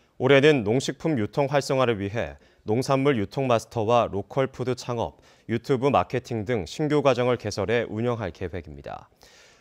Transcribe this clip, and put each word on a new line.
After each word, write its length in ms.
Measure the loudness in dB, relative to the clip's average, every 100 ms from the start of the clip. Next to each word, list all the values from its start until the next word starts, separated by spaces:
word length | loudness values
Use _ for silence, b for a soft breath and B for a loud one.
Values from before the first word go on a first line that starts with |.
| b b
올해는 440 | 4 6 8 6
농식품 560 | 2 0 -2 -4 -2 -2
유통 300 | -2 -2 0
활성화를 480 | 0 0 0 2 0
위해 380 | -2 -4 -6 -10 b b
농산물 560 | -2 -2 2 2 2 0
유통 300 | -2 -2 0
마스터와 600 | 0 -2 -4 2 2 2
로컬 340 | -4 -6 -2 -2
푸드 300 | -4 -6 -6
창업, 420 | -6 -4 -6 -8 b b b
유튜브 400 | -4 -2 0 2
마케팅 560 | 2 2 -4 -4 -6
등 200 | -2 -4
신규 380 | -4 -4 0 2
과정을 340 | 4 2 2 -2
개설해 500 | -4 -4 0 -2 -2
운영할 420 | -4 -4 -4 -6
계획입니다. 800 | -8 -10 -10 -12 -14 -14 -14 -16 _ b b b b